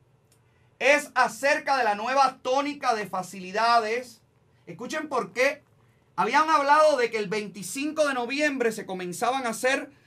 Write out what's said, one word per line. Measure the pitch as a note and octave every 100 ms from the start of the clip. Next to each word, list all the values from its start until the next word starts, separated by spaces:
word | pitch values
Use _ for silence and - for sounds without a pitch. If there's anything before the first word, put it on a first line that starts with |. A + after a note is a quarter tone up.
| _ _ _ _ _ _ _ _
es | B3 C#4+ C#4+
acerca | - A#3+ - C#4 C#4+ C#4+ C4+
de |
la | A3+
nueva | G#3 A3+ C4+ C4 C4
tónica | B3+ C4 C#4+ C#4+ C4 A3
de | G3+
facilidades. | F#3+ F3+ G3+ F#3 G3 A3+ A#3 G#3+ A3+ B3 - _ _ _ _ -
Escuchen | E3+ B3 D#4 D4+
por | C4 G3
qué. | G3 C4+ D4 _ _ _ _ _ -
Habían | G3 C4+ D#4
hablado | D#4 - D4+ D#4 C#4+
de | A#3
que | A3+
el | G3+
veinticinco | G#3+ G#3 F#3 F#3 C4+ D4 D4+ D4
de | C4
noviembre | A#3+ C4+ D4+ C4+ A#3
se | G#3+ F#3
comenzaban | F#3 F3+ E3+ A#3+ C4+ B3
a |
hacer | A3 B3+ C#4 C#4+ _